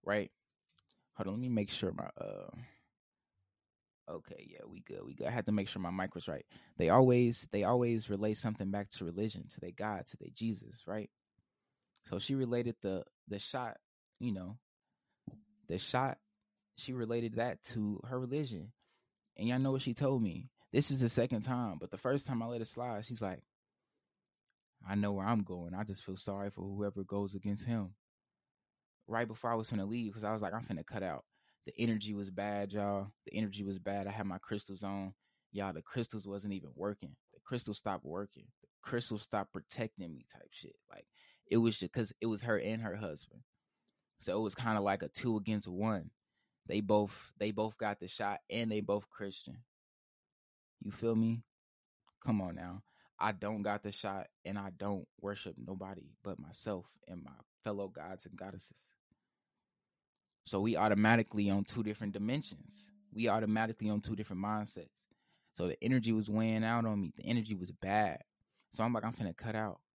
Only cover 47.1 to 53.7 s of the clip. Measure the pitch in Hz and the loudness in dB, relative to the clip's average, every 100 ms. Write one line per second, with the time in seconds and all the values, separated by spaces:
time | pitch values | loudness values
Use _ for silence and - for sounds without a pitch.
47.1 | - - _ 107 104 110 - 107 104 90 | -2 -16 _ -2 2 -2 0 -2 -2 -8
48.1 | - 101 101 _ 110 117 107 104 104 - | -2 -2 -2 _ 0 2 2 2 0 0
49.1 | - 98 - - 120 - _ _ _ _ | -8 -8 -8 -14 -16 -18 _ _ _ _
50.1 | _ _ _ _ _ _ _ 101 - 117 | _ _ _ _ _ _ _ -10 -2 2
51.1 | 113 113 117 - _ _ _ _ _ _ | 4 4 2 -4 _ _ _ _ _ _
52.1 | _ 123 110 92 85 87 95 _ _ _ | _ 0 2 2 -6 -8 -10 _ _ _
53.1 | - 104 104 101 107 101 | 0 0 0 -2 -2 0